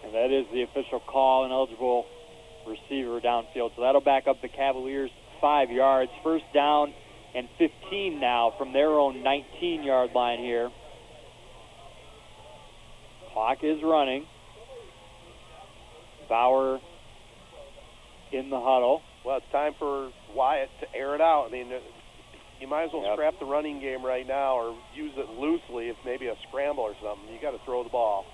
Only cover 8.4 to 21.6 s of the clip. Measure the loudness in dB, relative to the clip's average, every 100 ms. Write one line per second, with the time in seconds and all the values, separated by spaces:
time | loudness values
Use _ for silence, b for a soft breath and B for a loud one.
8.4 | 2 2 -2 2 4 6 4 2 0 0
9.4 | -2 -6 -4 -2 2 2 2 2 0 -2
10.4 | -2 -2 -2 -8 -20 -20 -20 -20 -20 -20
11.4 | -20 -20 -20 -20 -20 -20 -20 -20 -20 -20
12.4 | -20 -20 -20 -20 -20 -20 -20 -20 -10 -2
13.4 | -2 0 -2 -2 2 2 2 -2 -8 -20
14.4 | -20 -20 -20 -20 -20 -20 -20 -20 -20 -20
15.4 | -20 -20 -20 -20 -20 -20 -20 -20 -2 4
16.4 | 6 4 2 -2 -8 -20 -20 -20 -20 -20
17.4 | -20 -20 -20 -20 -20 -20 -20 -20 -10 -8
18.4 | -4 -2 4 4 6 2 -2 -12 -6 -6
19.4 | -2 -2 -2 -4 -6 -6 -8 -14 -12 0
20.4 | 0 2 -4 -8 -12 -8 -4 2 4 4
21.4 | 2 -8